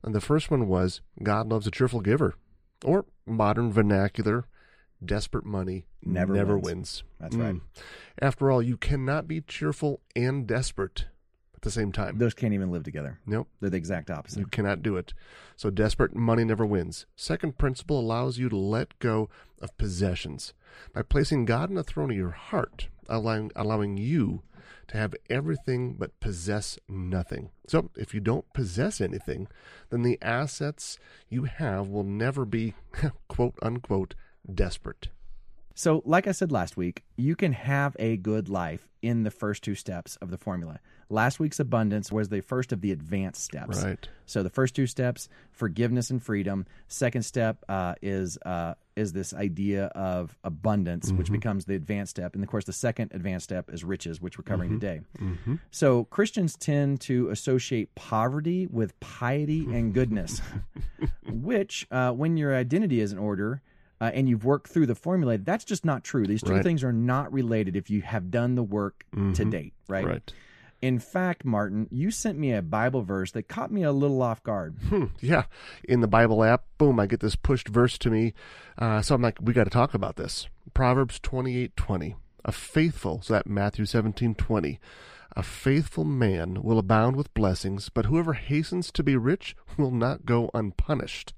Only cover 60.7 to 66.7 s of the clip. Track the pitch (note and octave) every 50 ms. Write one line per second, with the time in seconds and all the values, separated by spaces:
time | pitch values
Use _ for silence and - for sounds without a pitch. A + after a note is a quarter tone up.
60.7 | - - - - - - - - - - - - A2 A2+ C3 F#3 B3 G#3+ - -
61.7 | - - - _ - B2+ B2+ B2+ B2 B2 D3+ E3 E3+ D#3+ D3+ C#3+ C3+ B2+ B2+ B2
62.7 | C#3 F#3 A3 F#3 C3 A#2 G#2+ G2+ G2+ F#2+ G#2 G#2+ G2+ F#2 G2+ G#2+ B2+ C#3 _ _
63.7 | _ - - _ _ _ A2+ A#2 - B2 C3+ C3 A#2+ G#2+ G#2+ B2+ C#3+ C#3+ _ -
64.7 | - E3+ D#3 A#2+ A#2 - - D#3+ F#3 F#3 D#3 B2 A#2 G#2 F#2+ - F#3 A3 - -
65.7 | G#3+ - - D#3+ C#3+ B2+ - - - B2+ G#2+ F#2+ G#2 A2 - - F#2 G2 G2 F3+